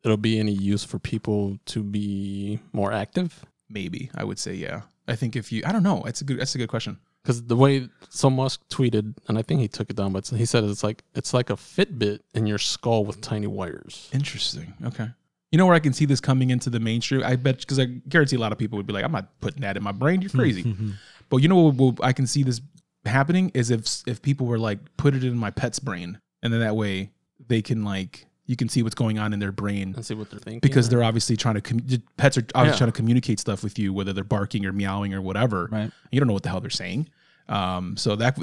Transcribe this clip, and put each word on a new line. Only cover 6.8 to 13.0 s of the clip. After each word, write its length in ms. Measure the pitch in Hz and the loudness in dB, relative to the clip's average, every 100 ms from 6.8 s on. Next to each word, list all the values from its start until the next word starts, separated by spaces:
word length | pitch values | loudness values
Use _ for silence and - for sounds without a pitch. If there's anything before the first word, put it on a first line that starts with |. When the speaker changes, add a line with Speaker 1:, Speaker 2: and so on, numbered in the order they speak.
| 110 - _ _ | -6 -12 _ _
Speaker 1:
'Cause 180 | - 120 | -2 -2
the 140 | 117 120 | 2 6
way, 320 | 135 135 127 _ - | 6 6 -2 _ -14
so 180 | - 139 | 2 2
Musk 300 | 131 131 - _ | 4 -2 -4 _
tweeted, 460 | - 127 107 107 - - | 0 2 2 -2 -10 -2
and 100 | 110 | -2
I 40 | |
think 180 | 110 - | 0 0
he 60 | 117 | 0
took 200 | - 107 | -4 -8
it 60 | 101 | -2
down, 160 | 98 | -2
but 160 | 95 - | -2 -4
he 160 | 113 | -2
said 180 | 117 123 | 2 2
it's 200 | 107 101 | 0 -2
like, 180 | 107 110 _ | -4 -6 _
it's 180 | - - | -10 -2
like 140 | 127 120 | -2 0
a 40 | 98 | -6
Fitbit 640 | - - - 139 104 104 _ | -4 -2 -2 0 -2 -2 _
in 120 | 104 107 | -2 0
your 120 | 104 | 0
skull 460 | - - 120 113 | -2 -2 0 2